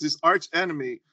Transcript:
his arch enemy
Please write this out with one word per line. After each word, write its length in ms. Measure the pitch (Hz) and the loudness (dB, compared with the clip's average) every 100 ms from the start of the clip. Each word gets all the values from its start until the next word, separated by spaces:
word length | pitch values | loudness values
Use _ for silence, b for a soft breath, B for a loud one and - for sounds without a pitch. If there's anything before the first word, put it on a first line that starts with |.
his 180 | 151 - | -4 0
arch 260 | 165 190 - | 2 2 0
enemy 460 | 165 185 151 127 120 _ | -2 -2 -2 -6 -8 _